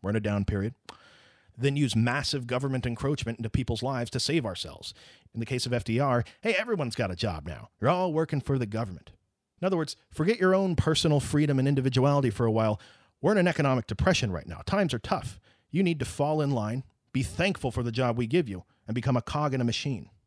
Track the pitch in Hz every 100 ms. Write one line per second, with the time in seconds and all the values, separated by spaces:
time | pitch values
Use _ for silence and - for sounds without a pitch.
0 | 95 110 107 101 98 104 101 - _ -
1 | - - _ _ _ - 135 139 143 107
2 | 117 131 - 143 120 123 139 131 123 117
3 | 135 147 117 117 113 - 123 113 127 131
4 | 120 127 - 160 117 90 80 - - -
5 | - - _ 110 113 127 123 120 107 113
6 | 139 120 117 - 226 190 233 208 135 -
7 | 107 87 110 80 76 58 - _ 117 180
8 | 185 156 160 147 - 139 117 110 117 90
9 | - - _ _ _ _ 180 185 151 -
10 | _ - 160 226 185 185 190 170 - 156
11 | - 147 - 147 147 135 135 139 131 127
12 | 135 143 135 104 117 110 110 104 - -
13 | _ _ 160 208 180 160 143 131 113 110
14 | - 180 113 87 - 80 - 196 185 120
15 | - 160 - - _ _ _ 156 190 160
16 | 147 - 147 156 143 135 107 123 - _
17 | _ 147 127 - 180 185 135 120 120 113
18 | 127 117 117 160 135 95 - _ - 117
19 | 120 123 - 147 151 131 120 - 147 120
20 | - _